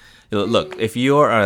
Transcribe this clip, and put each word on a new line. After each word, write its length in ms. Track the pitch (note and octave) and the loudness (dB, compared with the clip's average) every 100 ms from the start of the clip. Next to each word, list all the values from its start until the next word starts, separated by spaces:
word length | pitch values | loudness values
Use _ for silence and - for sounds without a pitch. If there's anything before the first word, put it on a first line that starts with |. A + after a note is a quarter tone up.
| - - _ | -20 -20 _
L-, 160 | G#2 G2 | -4 0
look, 280 | A2 - - | 0 -2 -6
if 160 | A2 B2 | -6 -2
you 220 | C3 C#3+ | 0 2
are 120 | C3 A2+ | 2 2